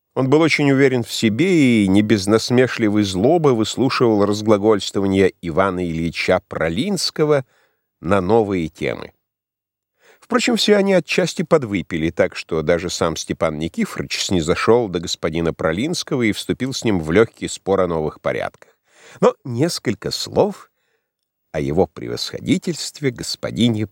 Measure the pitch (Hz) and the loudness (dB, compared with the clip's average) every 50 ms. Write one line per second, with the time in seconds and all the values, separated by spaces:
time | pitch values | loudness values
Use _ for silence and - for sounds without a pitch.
0 | _ _ - 127 131 127 139 156 165 147 - - 147 143 139 131 139 135 127 123 | _ _ -4 -2 2 4 4 4 4 4 2 2 4 4 4 6 4 4 4 2
1 | 110 - - - - 113 104 113 165 196 185 160 139 127 120 110 101 95 95 104 | -2 -4 -4 0 0 2 2 2 2 2 4 4 4 4 4 4 4 4 4 4
2 | 107 107 113 101 95 104 110 110 - - 123 123 131 120 - - 113 104 101 107 | 4 4 2 2 2 2 2 2 2 2 2 2 2 2 0 0 0 0 2 2
3 | 104 95 95 90 101 135 170 175 156 143 123 110 107 - - 107 123 135 - - | 0 0 0 0 2 2 2 4 4 2 2 2 0 -2 -2 -2 -2 0 0 2
4 | 127 117 110 101 101 101 104 104 107 107 107 98 98 110 107 98 - - - 107 | 2 2 4 4 2 2 0 -2 0 2 2 2 4 2 2 2 0 -6 -4 -2
5 | 98 98 95 95 95 90 - _ - 85 76 92 95 98 90 90 90 85 80 82 | -2 0 2 4 2 2 0 _ -10 -6 -2 0 0 0 0 -2 -4 -4 -4 -4
6 | 82 82 76 - - - 90 87 - - - - 78 82 85 98 160 208 202 160 | -4 -4 -4 -4 -2 0 0 0 -2 -4 -8 -4 -4 -4 -2 -4 -4 -4 -4 -4
7 | - - - - 156 151 147 139 127 _ _ _ _ _ _ _ _ _ _ _ | -4 -4 -2 -2 0 0 0 0 -2 _ _ _ _ _ _ _ _ _ _ _
8 | - 82 98 101 87 92 110 117 107 101 98 90 82 78 - - 76 65 55 - | -4 0 0 0 2 2 2 2 2 2 0 -2 -4 -4 -6 -6 -6 -6 -6 -8
9 | - - - _ _ _ _ _ _ _ _ _ _ _ _ _ _ _ _ _ | -12 -18 -20 _ _ _ _ _ _ _ _ _ _ _ _ _ _ _ _ _
10 | _ _ _ _ _ - 226 247 - - 240 202 - - 208 202 196 196 190 180 | _ _ _ _ _ -2 -2 0 0 0 0 0 2 4 4 4 4 2 2 2
11 | - - - - 175 165 - - 175 - 175 156 127 107 101 90 76 - 90 80 | 0 0 -2 -2 -2 -2 -2 -6 -2 2 2 0 2 0 -4 -4 -4 -4 -4 -4
12 | 78 82 - - 98 87 - - - - 90 80 78 78 85 85 92 87 - - | -2 -2 0 0 -2 -2 -2 -8 -10 -6 -4 -2 0 0 0 0 0 -4 -4 -2
13 | 95 85 80 - - - 87 - - 82 78 76 80 85 - - 220 - - - | -2 -2 -2 -4 -6 -8 -6 -2 -2 -4 -2 -4 -6 -6 -4 -4 -6 -6 -4 -8
14 | 71 65 - - - - 98 87 76 80 87 - - - 113 123 120 98 85 87 | -8 -8 -6 -6 -4 -2 0 0 0 0 -2 0 2 4 4 4 2 0 -4 -6
15 | 85 85 - - - 87 80 85 82 82 - - - 80 80 92 127 160 180 - | -6 -6 -8 -6 -6 -4 -2 -2 -2 -2 -2 -2 -2 -2 -2 -2 -4 -4 -4 -6
16 | - - 160 131 120 107 95 - - - 117 - 127 131 131 - - 117 101 87 | -6 -6 -4 -2 0 0 -2 -2 -4 -6 -6 -4 -4 -8 -6 -4 -2 0 0 0
17 | 78 78 85 101 117 - _ - 147 135 - - - 92 98 95 92 87 85 80 | 0 2 4 4 4 2 _ -8 -10 -10 -10 -8 -4 -2 0 0 0 0 0 -2
18 | 78 76 - - - 71 64 - 50 50 - - - _ _ _ _ _ _ _ | -4 -4 -6 -6 -6 -6 -4 -4 -6 -8 -10 -14 -20 _ _ _ _ _ _ _
19 | - - - - 190 208 - _ - 147 117 117 151 175 - - - 131 104 - | -20 -20 -6 0 0 0 0 _ -8 -8 -4 -2 -2 -2 -2 -4 -4 -6 -6 -4
20 | - - - - - - - - 160 208 190 - - _ _ _ _ _ _ _ | -6 -8 -8 -8 -8 -6 -2 0 0 0 -2 -8 -16 _ _ _ _ _ _ _
21 | _ _ _ _ _ _ _ _ _ _ - 78 73 67 76 90 92 - - - | _ _ _ _ _ _ _ _ _ _ -8 -6 -4 -2 0 0 0 0 -2 -10
22 | 60 60 58 - - - - - - - 143 185 - 190 156 - - - - - | -12 -10 -8 -8 -8 -10 -10 -8 -2 -2 -2 -2 -2 -6 -8 -8 -8 -12 -10 -6
23 | 147 135 120 - - - - - - 117 - 73 113 120 113 107 107 104 | -6 -6 -6 -6 -8 -10 -10 -8 -8 -6 -2 0 2 2 2 0 -4 -8